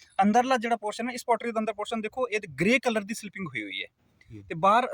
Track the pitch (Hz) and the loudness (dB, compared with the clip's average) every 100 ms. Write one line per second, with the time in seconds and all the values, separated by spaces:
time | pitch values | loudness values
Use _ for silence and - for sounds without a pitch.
0 | - - 202 233 247 262 233 233 208 - | -8 2 4 6 4 2 0 -2 -2 -6
1 | 240 247 - 226 240 220 220 202 208 226 | -6 -6 0 0 0 -2 -2 -4 -6 -4
2 | 214 262 254 208 190 135 185 254 247 214 | -4 -4 -2 -2 -6 0 2 4 2 0
3 | 196 226 208 190 175 120 101 95 - _ | -2 -8 -10 -10 -8 -6 -8 -10 -12 _
4 | _ _ _ 107 101 170 190 226 247 | _ _ _ -18 -10 0 4 4 4